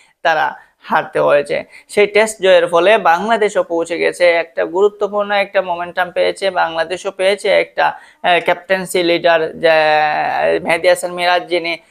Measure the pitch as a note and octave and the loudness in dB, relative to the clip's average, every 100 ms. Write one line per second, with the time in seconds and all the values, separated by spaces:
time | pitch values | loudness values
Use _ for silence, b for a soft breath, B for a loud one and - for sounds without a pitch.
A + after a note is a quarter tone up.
0 | b b E3+ D#3 C#3 C3+ b b - F#3 | b b -2 0 -2 -6 b b -4 -2
1 | D3 D3+ D3 C#3+ C#3+ D#3 - B B - | -2 -2 2 2 0 -6 -8 B B 0
2 | G3+ G#3 A3 - F#3 F3+ E3+ E3+ F3+ A3 | 2 2 0 0 4 4 4 2 4 2
3 | F3+ E3+ G#3 A3+ G#3 G3 F3 E3+ E3 E3 | 2 0 0 0 0 0 -2 -4 -4 -2
4 | D#3+ D#3+ F3 E3+ D#3+ - E3+ E3+ G#3 G3+ | -2 2 2 2 -2 -6 -4 0 0 0
5 | G3+ G#3 G3+ G3+ G3 G3+ F#3 E3+ F3 E3+ | -4 -4 -2 -2 0 -2 -2 -4 -6 -4
6 | F3+ F3+ F3+ F3 G3 F3+ E3 E3 E3 F3+ | -4 0 -2 0 -4 -2 -2 -2 -4 -4
7 | G3 F#3+ F#3 G3+ G3+ E3+ E3 - D#3 - | -6 -2 0 0 2 0 0 0 -2 -2
8 | - _ F3 E3+ E3+ F3 - F#3+ F3+ F#3+ | -16 _ 0 2 2 -2 -2 -4 -2 -2
9 | E3+ E3+ E3+ E3 D#3+ D#3+ E3 D#3 D#3 D3+ | 0 2 2 2 0 -2 2 4 4 2
10 | D3+ D#3 D3 C3+ D#3+ E3 E3 E3 F3+ F3 | 0 -2 -4 -2 -2 -2 -2 0 0 0
11 | F3+ F3 F3 F3+ D#3+ F3 E3+ E3 b | -2 -4 0 0 0 -4 -4 -8 b